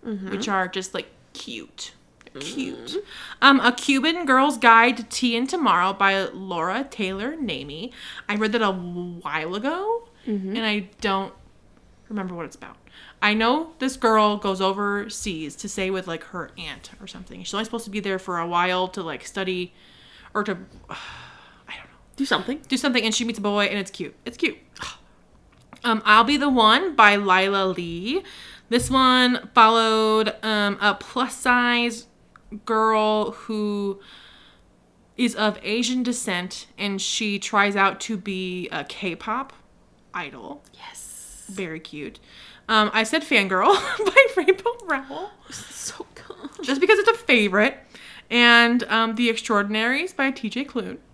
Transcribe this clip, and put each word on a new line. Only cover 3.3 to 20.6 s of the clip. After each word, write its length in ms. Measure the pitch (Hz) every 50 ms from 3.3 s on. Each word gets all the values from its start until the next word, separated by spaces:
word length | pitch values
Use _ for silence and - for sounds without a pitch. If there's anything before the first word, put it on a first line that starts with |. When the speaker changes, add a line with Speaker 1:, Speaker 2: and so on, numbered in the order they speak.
| - -
Speaker 2:
Um, 200 | - 277 277 262
A 120 | 196 240 247
Cuban 540 | - - - 277 269 240 311 330 359 349
Girl's 320 | 269 262 262 269 294 - 240
Guide 400 | - 240 226 226 226 247 262 240
to 60 | 226
Tea 300 | - - - - 247 233
and 140 | 233 254 269
Tomorrow 460 | - 359 311 226 180 175 180 190 196
by 300 | 196 196 196 196 196 190
Laura 640 | - - - 190 190 180 170 160 175 190 233 269 269
Taylor 460 | - - 190 185 190 196 208 254 302
Namey. 540 | 330 294 214 160 135 135 147 139 160 190 254 - - - - - - - -
I 60 | 208
read 180 | 214 220 220 208
that 80 | 233
a 100 | 220 202 190
while 840 | 185 175 175 175 175 175 180 175 175 - 151 143 160 156 165 180
ago, 540 | 208 214 269 320 359 392 427 453 466 466 - _ _ _
Speaker 1:
Mm-hmm. 300 | - 214 202 190 190 196
Speaker 2:
and 100 | 240 226
I 220 | 220 208 208 196 185 - _
don't 320 | - 208 196 190 196 - - - - - _ _ _ _ - _ _ - - _ _ _
remember 240 | 220 208 190 185 180
what 100 | 170 165
it's 120 | 139 -
about. 200 | - - - - _ _ - - - - - - _ -
I 100 | 208 208
know 380 | 220 226 233 254 302 330 330 - -
this 180 | 262 269 262
girl 400 | - - 226 220 214 214 208 208
goes 240 | 202 202 202 190 185
overseas 920 | 190 190 196 202 202 202 202 202 202 220 208 - - 214 180 156 156 147 139
to 120 | - - 202
stay 200 | - - 190 190
with, 160 | 190 190 185
like, 180 | - 165 160 -
her 260 | - - 180 160 - - -
aunt 320 | 175 156 135 - - - - -
or 60 | -
something. 360 | - - - 185 - - - 180
She's 100 | - -
only 100 | 196 220
supposed 200 | 220 - 233 226
to 60 | 220
be 100 | 196 214
there 180 | 185 196 190 185
for 200 | 185 - 180 170
a 80 | 170
while 420 | 175 175 175 175 180 180 185 185 180
to, 140 | 185 - 175
like, 220 | 165 143 127 -
study 460 | - - 202 190 185 185 180 180 175 _ - - - - - - - - - - - _
or 80 | 214 208
to, 80 | 214 190
<sighs> 380 | 180